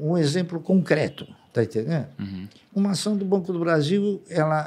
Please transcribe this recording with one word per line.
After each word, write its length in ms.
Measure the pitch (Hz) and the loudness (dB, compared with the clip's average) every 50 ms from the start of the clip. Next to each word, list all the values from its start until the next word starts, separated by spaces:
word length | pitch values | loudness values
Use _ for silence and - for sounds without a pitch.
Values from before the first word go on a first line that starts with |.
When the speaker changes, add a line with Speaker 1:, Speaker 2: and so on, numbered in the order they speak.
| 147 151 | -2 0
Speaker 1:
um, 40 | |
um 60 | 175 175 | 2 2
exemplo 400 | 156 143 143 180 180 170 175 160 | 2 2 2 0 -2 -2 -6 -8
concreto, 680 | 156 - 185 190 160 - 160 156 135 - - - - - - - _ _ | -2 2 2 2 4 4 2 2 2 -2 -4 -8 -16 -16 -18 -20 _ _
tá 100 | - 123 113 | 0 0 0
entendendo? 440 | 107 - 110 113 147 165 151 117 - - - | 0 0 -4 -2 -2 -2 -2 -4 -6 -10 -10
Speaker 2:
Uhum. 300 | 101 98 98 92 95 107 - - _ _ - | -10 -8 -8 -10 -12 -14 -16 -20 _ _ -2
Speaker 1:
Uma 180 | 196 196 202 | 0 0 0
ação 260 | 196 147 - 208 214 196 | 0 -2 -2 -2 -2 -2
do 80 | 196 | 0
Banco 260 | 185 196 196 170 185 | 0 0 0 0 -2
do 80 | 185 170 | -2 -2
Brasil, 640 | 170 170 165 156 147 147 190 202 202 208 196 190 - - | 0 2 2 2 2 2 2 2 2 0 -2 -4 -6 -4
ela, 360 | - 156 156 156 156 156 151 | 0 0 2 2 2 -2 -2